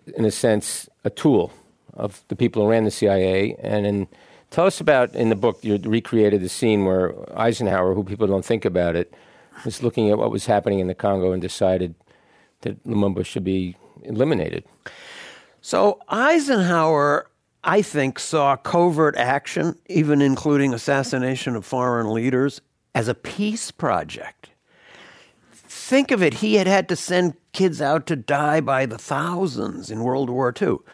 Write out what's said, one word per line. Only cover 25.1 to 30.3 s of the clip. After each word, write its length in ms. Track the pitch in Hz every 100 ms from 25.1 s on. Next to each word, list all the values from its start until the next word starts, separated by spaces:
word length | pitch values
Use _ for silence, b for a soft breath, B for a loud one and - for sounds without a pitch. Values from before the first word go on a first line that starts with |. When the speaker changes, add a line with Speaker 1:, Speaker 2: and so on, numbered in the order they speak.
| B B B _
Speaker 2:
Think 580 | - _ - - 262 269
of 120 | 226
it, 120 | 165
he 200 | 117 214
had 120 | 214 190
had 220 | 196 175
to 80 | 170
send 380 | - 180 175 - _
kids 280 | - 185 156
out 260 | 143 156 139
to 100 | 147
die 440 | 113 143 147 156
by 260 | 135 135 131
the 120 | 117
thousands 920 | - 139 165 175 185 120 104 - -
in 120 | 110
World 280 | 123 135
War 220 | 127